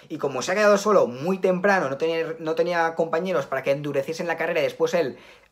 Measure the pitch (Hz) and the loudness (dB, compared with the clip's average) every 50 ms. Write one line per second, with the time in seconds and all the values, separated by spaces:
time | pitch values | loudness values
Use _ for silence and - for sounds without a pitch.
0 | - - 160 - - 139 131 127 123 170 185 208 214 208 208 196 - 214 202 170 | -14 -12 -8 -6 -4 -4 -4 -4 -4 -2 0 4 6 6 6 4 4 4 4 4
1 | 131 117 120 131 143 180 190 185 185 190 185 180 185 202 196 185 156 131 135 135 | 4 4 0 -4 -4 -4 -2 0 2 0 2 2 2 2 2 2 2 0 -2 -2
2 | 160 165 165 165 165 156 160 165 165 156 165 165 165 175 175 170 165 165 165 175 | -2 -2 -2 -2 -4 -4 -6 -6 -6 -4 0 0 0 0 2 0 0 0 0 -2
3 | 165 165 160 165 180 190 180 151 135 - 135 135 - 143 139 147 147 147 139 139 | -2 0 -2 -2 -2 0 0 -2 -2 -2 -4 -2 0 0 -2 -2 -2 -2 -2 -2
4 | 135 - 160 - 175 170 160 - 160 160 170 165 143 127 - - 165 160 185 175 | -2 -2 -6 -6 -4 -4 -4 -2 -2 -2 0 0 0 -2 0 0 0 0 2 0
5 | 156 127 - - - - - - _ _ | 0 -2 -4 -8 -16 -20 -20 -20 _ _